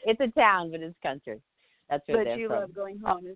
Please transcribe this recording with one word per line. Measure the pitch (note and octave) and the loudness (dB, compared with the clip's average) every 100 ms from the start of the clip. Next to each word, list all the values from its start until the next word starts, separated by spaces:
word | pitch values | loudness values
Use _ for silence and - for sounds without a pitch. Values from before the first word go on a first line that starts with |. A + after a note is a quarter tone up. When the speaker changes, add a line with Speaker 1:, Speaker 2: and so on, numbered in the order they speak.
| G#3+ | 2
Speaker 1:
it's | A#3 | 2
a | B3+ - | 2 4
town, | A3 F#3 E3+ | 6 4 0
but | D#3+ | -6
it's | E3 - | -10 -8
country. | D#3 C#3 - G#2+ _ _ _ _ - | -6 -6 -8 -12 _ _ _ _ -6
That's | C#3+ - | -4 0
where | A3+ | 0
Speaker 2:
But | G#3+ | 0
Speaker 1:
they're | A#3 | -2
Speaker 2:
you | A3 | -2
Speaker 1:
from. | G#3 | -4
Speaker 2:
love | F#3+ | -4
going | F#3 G3 G#3 | -8 -10 -6
home | G#3+ F3+ | -4 -4
and | F3+ | -6